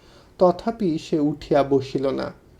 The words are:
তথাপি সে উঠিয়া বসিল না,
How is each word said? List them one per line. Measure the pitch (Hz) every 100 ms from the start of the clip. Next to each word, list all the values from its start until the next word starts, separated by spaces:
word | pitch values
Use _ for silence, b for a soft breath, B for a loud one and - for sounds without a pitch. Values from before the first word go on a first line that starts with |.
| b b b -
তথাপি | 180 180 - 233 190 156
সে | - 165
উঠিয়া | 147 147 - 147
বসিল | 135 139 123 139 135
না, | 131 - - _